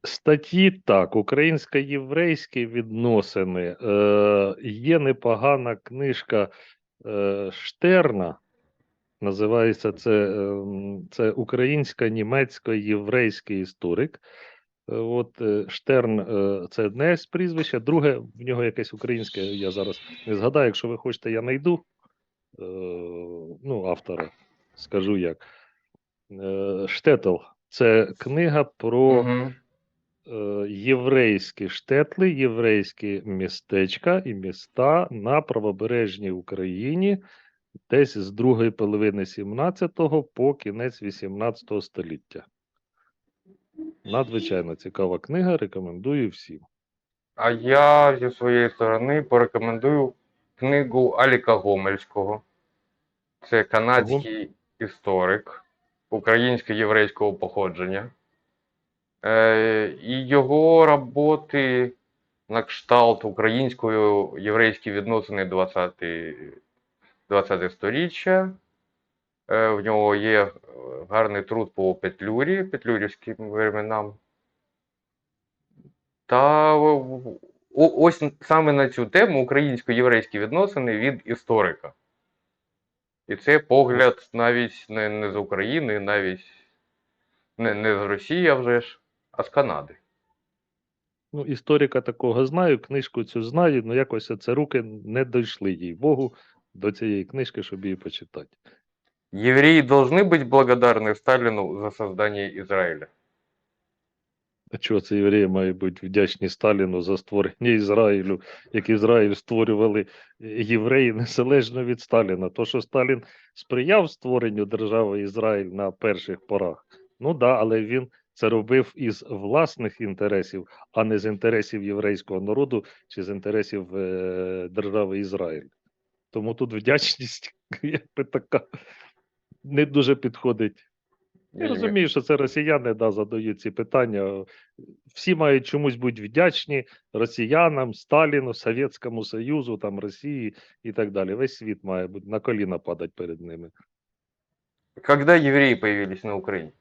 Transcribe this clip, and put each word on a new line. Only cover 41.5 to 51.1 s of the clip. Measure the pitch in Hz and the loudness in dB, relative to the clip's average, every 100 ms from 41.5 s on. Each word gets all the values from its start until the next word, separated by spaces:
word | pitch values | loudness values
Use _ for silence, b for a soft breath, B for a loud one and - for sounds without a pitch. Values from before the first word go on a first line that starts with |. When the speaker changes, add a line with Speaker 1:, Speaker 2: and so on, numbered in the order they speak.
| 110 _ 104 | -6 _ -8
Speaker 1:
століття. | - - 82 78 _ 80 _ _ _ _ _ _ _ _ _ _ _ _ _ 311 320 _ | -6 -12 -10 -12 _ -20 _ _ _ _ _ _ _ _ _ _ _ _ _ -16 -16 _
Надзвичайно | - 110 123 113 - 92 85 | -6 -4 -2 -6 -4 -4 -4
цікава | 80 92 95 92 90 | -10 -12 -4 -4 -4
книга, | - 165 185 165 | -4 -2 0 0
рекомендую | 101 95 90 87 120 143 110 | -4 -8 -10 -8 -4 -2 -4
всім. | - - 78 _ _ _ _ _ _ _ | -6 -20 -20 _ _ _ _ _ _ _
Speaker 2:
А | - 113 | -2 0
я | 113 123 135 147 147 143 131 | 0 4 6 8 8 8 4
зі | 123 | -4
своєї | 123 123 120 117 | -2 2 2 2
сторони | - 113 113 127 151 | 0 0 0 0 -2
порекомендую | 147 120 117 113 113 113 135 147 131 _ _ _ _ | 2 4 4 0 -4 -2 0 2 0 _ _ _ _
книгу | _ 131 143 131 127 127 | _ 0 2 2 2 2